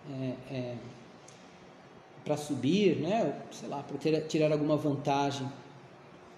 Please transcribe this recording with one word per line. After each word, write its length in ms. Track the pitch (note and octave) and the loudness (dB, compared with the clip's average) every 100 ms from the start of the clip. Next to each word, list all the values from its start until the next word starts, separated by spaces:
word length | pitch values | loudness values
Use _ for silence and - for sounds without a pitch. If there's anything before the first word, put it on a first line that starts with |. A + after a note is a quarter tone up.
| D3 | -10
é, 240 | C3+ C3 - - | -4 -4 -6 -6
é, 260 | C3+ B2 A#2+ - - - - - - - - - - - - - - | -6 -4 -6 -10 -16 -20 -20 -20 -20 -20 -20 -20 -20 -20 -20 -20 -8
pra 140 | C#3 D3 | -2 -2
subir, 580 | - C3 B2+ F#3+ G3 C3 | -2 0 2 6 6 4
né, 300 | D#3 A3+ E3 | 2 2 0
ou, 280 | C3 - | -2 -10
sei 140 | - - | -12 -8
lá, 160 | C#3+ | -8
pra 140 | C3+ C#3+ | -6 -2
ter, 280 | D#3 D#3 D#3 | 2 2 2
tirar 280 | E3+ D3+ | 2 4
alguma 240 | D3+ D3 D3 | 4 2 2
vantagem. 680 | D3+ C3+ C#3+ C#3 C#3+ B2+ C3 - - - - - - - - | 2 0 2 2 2 0 -6 -8 -16 -20 -20 -20 -20 -20 -20